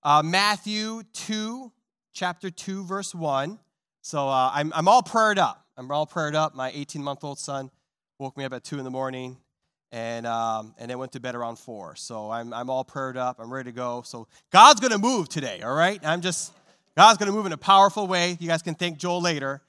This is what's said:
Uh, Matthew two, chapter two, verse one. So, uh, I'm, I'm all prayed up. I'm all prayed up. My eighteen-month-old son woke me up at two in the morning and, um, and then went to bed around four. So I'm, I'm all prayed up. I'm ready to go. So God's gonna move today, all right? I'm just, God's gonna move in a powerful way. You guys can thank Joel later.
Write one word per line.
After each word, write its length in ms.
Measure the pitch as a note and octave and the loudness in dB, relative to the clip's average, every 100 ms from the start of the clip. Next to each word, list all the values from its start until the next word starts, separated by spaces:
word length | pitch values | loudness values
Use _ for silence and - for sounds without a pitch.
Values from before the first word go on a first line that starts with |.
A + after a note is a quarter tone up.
Uh, 180 | D3 D3+ | 4 4
Matthew 800 | D#3 F#3 G#3 G3+ G#3+ G#3+ A3 A3+ - | 4 0 0 0 -4 -6 -6 -10 -14
two, 600 | - - G#3+ G#3+ B3 B3+ _ _ _ _ | -16 -8 -6 -6 -10 -14 _ _ _ _
chapter 380 | - F3+ F3 F#3+ | -6 -6 -6 -12
two, 340 | E3+ - F#3+ | -10 -10 -10
verse 280 | F3+ G3 F#3+ | -8 -8 -8
one. 460 | F3 D#3+ C3+ C#3+ A3 _ _ _ _ | -6 -2 -2 -2 -8 _ _ _ _
So, 280 | - D3+ C#3 | -8 -4 0
uh, 240 | C3+ B2+ | 2 2
I'm, 180 | - D3+ D#3+ | 0 -2 0
I'm 100 | F3+ | 4
all 160 | A#3+ | 4
prayed 380 | - A3+ A3 G3 | 4 2 2 2
up. 260 | C#3+ - _ - | 0 -2 _ -20
I'm 140 | B2+ | -6
all 160 | D3 D3+ | -4 -4
prayed 300 | F3 D3+ D#3 | -4 -2 0
up. 180 | D#3 | -2
My 160 | C3+ C3 | -2 -8
eighteen-month-old 720 | C#3 C#3 D3 C#3+ C3+ D3 C#3+ | -8 -10 -8 -8 -8 -10 -12
son 320 | - C#3 C3 _ _ _ _ _ | -10 -10 -10 _ _ _ _ _
woke 160 | C3+ C3+ | -14 -8
me 80 | |
up 80 | C3+ | -8
at 100 | B2+ | -8
two 160 | - D3 | -10 -10
in 60 | |
the 80 | C3 | -8
morning 440 | B2+ C3 C3 B2+ B2+ _ _ _ _ _ | -6 -6 -6 -12 -14 _ _ _ _ _
and, 340 | A#2+ A#2 A#2 | -10 -8 -6
um, 480 | A#2 A#2 A2+ A2 A2 - | -4 -2 -2 -4 -8 -16
and 100 | A#2 | -12
then 100 | B2 | -10
went 120 | B2+ | -10
to 80 | C3+ | -10
bed 140 | B2 | -10
around 240 | A#2+ A#2 A2+ | -8 -8 -10
four. 380 | - A2 F2 - | -16 -14 -14 -16
So 340 | - A2+ G#2+ | -14 -12 -8
I'm, 240 | A#2 A#2 | -8 -8
I'm 160 | A#2 B2+ | -10 -6
all 140 | C3 | -6
prayed 320 | C3 C#3 C3 B2+ | -6 -8 -8 -6
up. 240 | B2+ B2 | -6 -6
I'm 120 | A2+ | -12
ready 200 | C3 B2 | -12 -12
to 20 | |
go. 280 | A#2+ B2 B2 | -8 -8 -8
So 260 | - A#2+ A2+ _ _ | -12 -18 -18 _ _
God's 280 | F3+ A#3+ B3+ | 10 12 10
gonna 180 | B3+ G#3 | 2 2
move 300 | A3+ B3+ E3 | 0 0 -4
today, 340 | D#3+ C3 F#2+ | -6 -8 -8
all 120 | A2+ | -4
right? 260 | C#3+ F3 G3+ | 2 2 0
I'm 160 | D3+ E3+ | -4 -2
just, 320 | F3+ E3+ - _ _ _ _ - | -2 -4 -10 _ _ _ _ 8
God's 220 | G#3 A3 | 8 8
gonna 140 | G3+ | 0
move 140 | G#3 G3 | -2 -4
in 60 | |
a 60 | D3+ | -6
powerful 480 | - G3 G3 G#3+ F#3+ | 6 8 8 4 -2
way. 300 | F#3 F3 F3 | 0 0 -2
You 80 | E3+ | -2
guys 160 | E3 | -2
can 140 | F3 D#3+ | -2 -6
thank 220 | F3 D3+ | -6 -4
Joel 220 | F3+ F3 | -4 -2
later. 420 | F3 D3+ C3+ C#3 | 0 -2 -4 -8